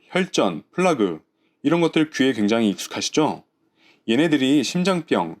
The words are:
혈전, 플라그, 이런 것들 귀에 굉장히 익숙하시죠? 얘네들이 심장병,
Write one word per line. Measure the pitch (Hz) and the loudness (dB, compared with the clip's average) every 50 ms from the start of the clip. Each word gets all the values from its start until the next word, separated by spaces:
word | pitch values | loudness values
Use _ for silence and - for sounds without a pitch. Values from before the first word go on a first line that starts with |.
| _ - | _ -6
혈전, | - 175 190 185 - - 123 98 85 78 - _ | -4 -4 -4 -2 0 0 0 0 -2 -4 -10 _
플라그, | - - 185 185 160 123 104 92 82 78 _ _ _ _ _ _ _ _ - | -6 -2 0 0 2 2 0 -2 -2 -6 _ _ _ _ _ _ _ _ -2
이런 | 143 165 170 | 0 2 2
것들 | 170 160 - 165 156 156 | 2 2 2 0 -2 -2
귀에 | - - 131 135 | 0 0 0 0
굉장히 | 123 110 104 101 113 117 113 104 | 0 0 0 2 2 2 2 0
익숙하시죠? | 92 - - - - 107 - - - 160 156 123 85 76 - _ _ _ _ _ _ _ _ _ _ _ _ - | 0 -2 -6 -10 -8 -8 -6 -4 -2 0 0 0 -2 -6 -12 _ _ _ _ _ _ _ _ _ _ _ _ -2
얘네들이 | 113 131 165 170 147 135 131 131 143 151 117 | 0 2 2 2 2 2 2 2 2 2 0
심장병, | - - 180 180 190 185 175 160 - - 101 85 82 80 - | 0 -2 -2 0 0 0 -2 -2 -2 -2 -2 -2 -4 -8 -12